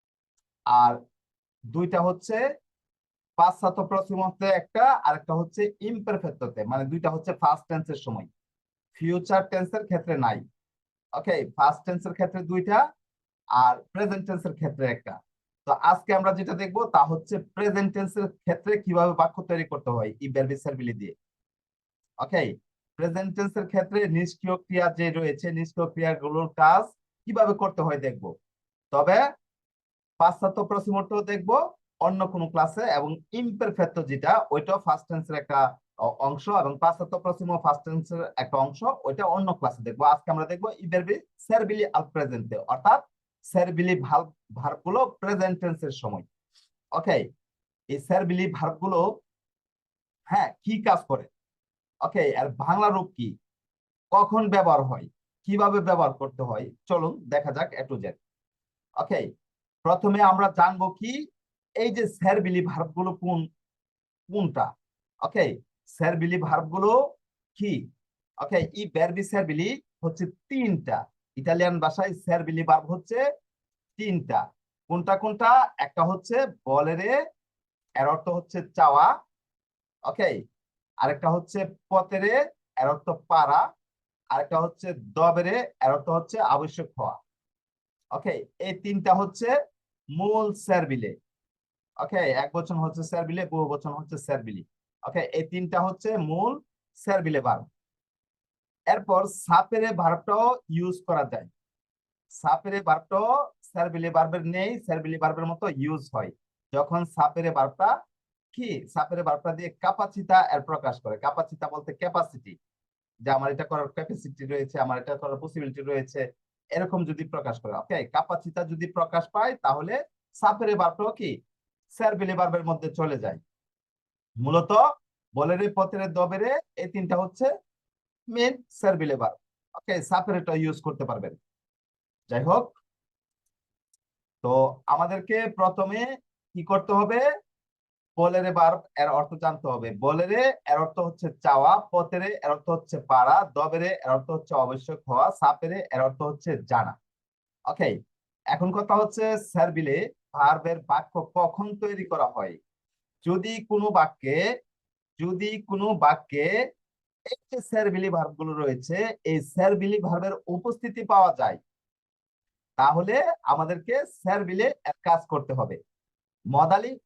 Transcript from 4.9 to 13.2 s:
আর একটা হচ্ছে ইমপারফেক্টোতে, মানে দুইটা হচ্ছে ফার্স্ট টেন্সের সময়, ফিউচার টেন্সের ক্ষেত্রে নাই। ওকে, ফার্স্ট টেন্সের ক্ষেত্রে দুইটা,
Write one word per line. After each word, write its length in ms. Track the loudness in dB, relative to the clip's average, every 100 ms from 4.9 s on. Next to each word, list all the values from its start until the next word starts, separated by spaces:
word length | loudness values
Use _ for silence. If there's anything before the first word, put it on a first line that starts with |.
| 6 2
আর 80 | -2
একটা 140 | -2 -2
হচ্ছে 220 | -2 -2 -2 -2 -8
ইমপারফেক্টোতে, 720 | -6 -4 -4 -4 -6 -8 -6 -4
মানে 120 | -2 -2
দুইটা 180 | -2 -2
হচ্ছে 180 | -4 -6 0
ফার্স্ট 240 | 0 0 -2
টেন্সের 300 | -6 -6 -8 -8
সময়, 220 | -10 -12 _ _ _ _ _ _ _
ফিউচার 440 | -2 -2 2 2 2
টেন্সের 320 | -2 -2 -4 -4
ক্ষেত্রে 260 | -4 -2 -2 -2
নাই। 140 | -2 -8 _ _ _ _ _ _
ওকে, 220 | -6 -2 -2 -2 2
ফার্স্ট 240 | 2 2 -4
টেন্সের 280 | -6 -6 -2
ক্ষেত্রে 240 | -4 -2 -4
দুইটা, 260 | -4 2 4 2 0 _ _